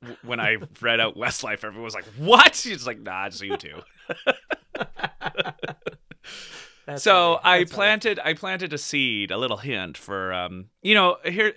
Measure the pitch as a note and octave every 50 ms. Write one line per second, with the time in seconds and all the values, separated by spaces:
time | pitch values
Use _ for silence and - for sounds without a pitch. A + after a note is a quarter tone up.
0 | - A#2+ A#2 - - A#2 A#2+ A#2 A2 G#2+ A2 G#2+ - - - - A#2+ A#2 A#2 A2+
1 | A2+ A2 - G2 A#2 C3 - - - A2+ G#2 - - G#2+ A2 A2 A#2 A2+ G#2+ G2+
2 | F2+ G#2+ G2+ B2 D3+ F#3 A#3 A3+ - - - - - B3 G3+ C#3+ A#2+ B2+ A#2 A2
3 | A2 G2 F#2 F#2 G2 G2+ F2 - G2+ G2 G2 - - D2 D2 E2 - - _ _
4 | - - - - - - - - _ - - - _ _ - - G#3+ - - -
5 | - - - - - D3+ - G3 F3 - D3 - - - D3+ _ - - - -
6 | _ _ - _ - - - - - - - - - - _ _ - - C#3+ C#3
7 | - G#3+ G3 F3+ F3 E3+ E3 E3 - F3 F3+ F3+ F3+ E3+ - G#3+ G3+ G#3 G#3+ G#3+
8 | G#3 A3+ G3+ - - D#3 D#3+ - - F#3+ F#3+ F3+ F#3 E3 D3+ C#3 - - - C#3+
9 | C3+ B2+ A2+ G#2 G2+ F#2 F2+ G#2 B2+ B2+ B2+ G#2 A2+ C#3 B2 G2+ F#2 E2+ D2 -
10 | - - G2 F#2+ F#2+ F#2 F#2 F2+ F2+ F2+ F2+ F2+ F#2+ - _ _ - F#3+ G#3+ G#3
11 | F#3+ F3+ F3+ - - E3+ F3 G3+ G#3+ G#3+ G#3